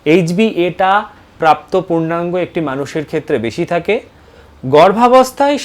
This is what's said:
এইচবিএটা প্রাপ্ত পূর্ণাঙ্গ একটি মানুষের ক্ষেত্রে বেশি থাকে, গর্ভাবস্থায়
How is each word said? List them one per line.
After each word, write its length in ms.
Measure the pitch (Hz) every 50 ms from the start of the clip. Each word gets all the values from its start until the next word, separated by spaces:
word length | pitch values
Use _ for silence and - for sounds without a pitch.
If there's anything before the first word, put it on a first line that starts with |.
| _
এইচবিএটা 880 | 151 156 190 180 165 175 180 226 220 - - 170 180 175 - 190 185 196 208 214 - - - _ _ _ -
প্রাপ্ত 320 | 160 160 151 - - - - 190 175 -
পূর্ণাঙ্গ 440 | 170 165 165 160 170 170 170 175 170 180 175
একটি 140 | - - 175
মানুষের 440 | 160 143 131 139 139 135 - 165 147 -
ক্ষেত্রে 260 | - 156 - - 151 123 110
বেশি 180 | 117 - - 175 - 175
থাকে, 220 | 175 170 - 202 240 - - _ - - - - - - - _ - - 131 135
গর্ভাবস্থায় 800 | 151 165 196 202 220 240 247 247 254 254 254 - - 277 285 294 269 -